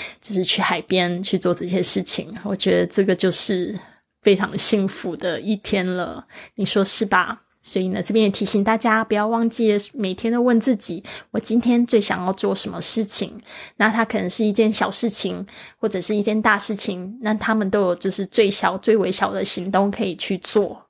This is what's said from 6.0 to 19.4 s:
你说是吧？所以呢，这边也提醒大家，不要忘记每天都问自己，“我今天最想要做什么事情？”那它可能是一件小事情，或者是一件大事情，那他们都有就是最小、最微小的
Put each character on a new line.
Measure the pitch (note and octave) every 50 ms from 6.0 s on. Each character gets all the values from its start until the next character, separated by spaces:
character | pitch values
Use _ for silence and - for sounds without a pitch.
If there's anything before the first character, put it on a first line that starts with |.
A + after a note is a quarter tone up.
| F3 E3 D#3 - - - - - - - _
你 | - G3+
说 | - - G#3+ G3
是 | F#3+ - - A3+
吧？ | G3+ G3 F#3 F3+ - A3+ - _ _ _ _ - -
所 | - G3
以 | F#3 F#3
呢， | F#3 G3+
这 | F3 - G3+
边 | A3 A3
也 | G3+
提 | G3 - G#3
醒 | F#3+ - G#3 G3+
大 | G#3 A3 A3
家， | - A#3+ A3 A3 A3
不 | - G#3+
要 | G#3 G#3 G#3+
忘 | A#3 A#3 A#3 A3+
记 | A3+ - A#3 A3 G#3 G3+ G3+ - -
每 | C#4+ G#3 F#3 F#3
天 | F#3 - A3+
都 | A#3 A#3+
问 | A#3+ B3 A#3+ A3+
自 | A3 - B3+
己 | G3 - - F3 E3 - - - - - _
，“我 | - G#3
今 | A3 - G#3+ B3
天 | A#3 A#3+ A#3+ A#3+ A#3+
最 | A#3 - A3
想 | G3+ - G#3 F#3 F3+
要 | F3+
做 | F#3+ - - G3+ G3
什 | G3 - G#3
么 | F3 E3+
事 | E3 - - A3+ A3
情？” | G3+ - - G3+ E3 - G3+ - - - - - - -
那 | - G#3 A3
它 | G#3+ A3+ A3+
可 | A3 - G#3+
能 | F#3+ F3+
是 | - - A3+
一 | G#3+ G3+
件 | G3+ A3 G#3+
小 | A3 - G3 F#3
事 | G3 - - A#3
情， | G3 - - G3 F3+ F3+ F#3+ - - - - - - _
或 | - A3
者 | - F#3
是 | F3 - G#3+
一 | G#3 G3+
件 | G#3+ G#3+ A3
大 | G#3+ A#3+ G#3+ G3+
事 | - - A3
情， | G3+ - - F#3+ F3+ F3+ F#3 G#3+ B3+
那 | B3+ G#3+ A3
他 | G#3+ - - A3+
们 | A3 G#3+ F#3+
都 | G3 G#3
有 | G3+ F#3 F3
就 | F3 - G3
是 | F#3+ - G3 F3+
最 | - - A3 G3
小、 | - - - F3+ F3+ F#3+
最 | - - G#3+
微 | A3+ F#3+ -
小 | F#3 - G#3+ G3 G3
的 | F#3+